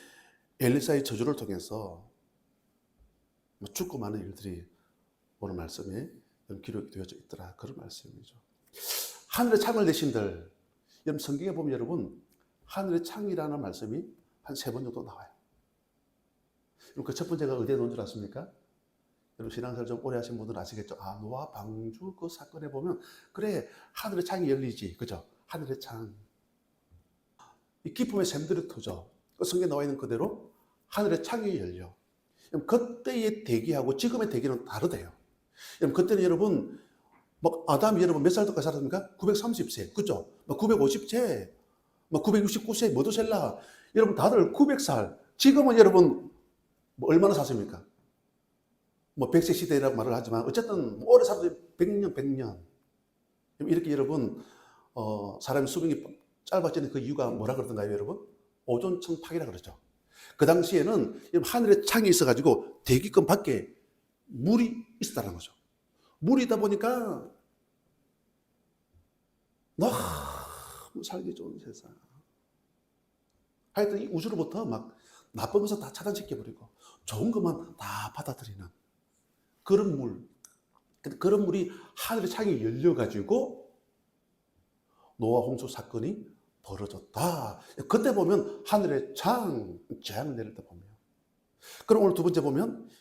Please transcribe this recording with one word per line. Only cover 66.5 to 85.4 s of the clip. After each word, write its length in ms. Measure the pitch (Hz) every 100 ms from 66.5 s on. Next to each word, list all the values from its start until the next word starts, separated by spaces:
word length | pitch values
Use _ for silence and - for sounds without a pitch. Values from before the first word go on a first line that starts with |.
| 220
보니까 720 | 208 196 220 247 220 147 - _ _ _ _ _ _ _ _ _ _ _ _ _ _ _ _ _ _ _ _ _ _ _ _ -
너무 1300 | 208 - 92 76 69 65 - - - - - -
살기 300 | - 180 -
좋은 240 | - - -
세상. 360 | - - - - _ _ _ _ _ _ _ _ _ _ _ _ _ _ _ _ _
하여튼 300 | - 208 208
이 40 | -
우주로부터 580 | 165 190 208 160 214
막 320 | 226 113 - - _ _ _
나쁜 280 | - - 202
것을 180 | 208 208
다 120 | -
차단시켜버리고 760 | - 190 - - - 110 - - _ - -
좋은 260 | - 107 220
것만 460 | 220 170 - - -
다 360 | - - 107
받아들이는 540 | - 147 127 110 98 85 _ _ _ _ _ _ _ _ _
그런 340 | - 202 196 143
물. 320 | 120 101 - _ - _ _ _ _ _
근데 160 | - -
그런 260 | 180 208
물이 260 | 196 190 175 - - -
하늘의 320 | - 226 180
창이 340 | - 214 139
열려가지고 1080 | 110 120 160 160 113 107 98 240 - - - _ _ _ _ _ _ _ _ _ _ _ _ _ _ -
노아 240 | 113 120